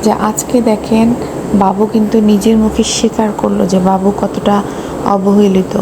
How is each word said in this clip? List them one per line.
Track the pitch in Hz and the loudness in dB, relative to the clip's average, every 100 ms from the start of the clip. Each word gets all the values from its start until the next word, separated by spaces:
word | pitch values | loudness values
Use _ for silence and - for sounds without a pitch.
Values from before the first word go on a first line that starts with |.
যে | 220 | 0
আজকে | - 214 214 - 247 | 0 -2 -4 -2 0
দেখেন | 226 208 - 220 233 247 - - - | 0 -2 0 2 2 0 -4 -8 -2
বাবু | 202 196 190 208 | 0 2 0 0
কিন্তু | 226 208 226 | 0 2 2
নিজের | 214 208 214 220 | 4 4 4 2
মুখে | 220 214 | 2 0
স্বীকার | 220 - 226 - 220 - | -2 0 -2 0 -4 -2
করলো | 208 202 190 | -2 0 0
যে | 190 | 2
বাবু | 185 190 196 202 | 2 2 0 -2
কতটা | 202 - 208 202 202 - - - - | -4 -2 -2 -2 -2 -8 -10 -6 -2
অবহেলিত। | 202 190 202 202 190 185 202 | 0 2 4 4 2 0 -4